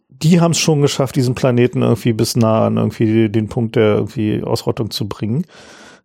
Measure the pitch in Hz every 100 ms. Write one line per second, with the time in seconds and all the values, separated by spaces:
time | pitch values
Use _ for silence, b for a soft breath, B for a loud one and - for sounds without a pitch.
0 | _ - 156 175 170 160 - 147 143 -
1 | 135 - 123 123 135 120 123 131 120 117
2 | - 110 113 127 113 110 110 110 110 -
3 | 110 113 113 107 104 - 113 117 107 110
4 | 110 - 107 113 - 117 - - 107 -
5 | 104 - 107 127 180 B B B B B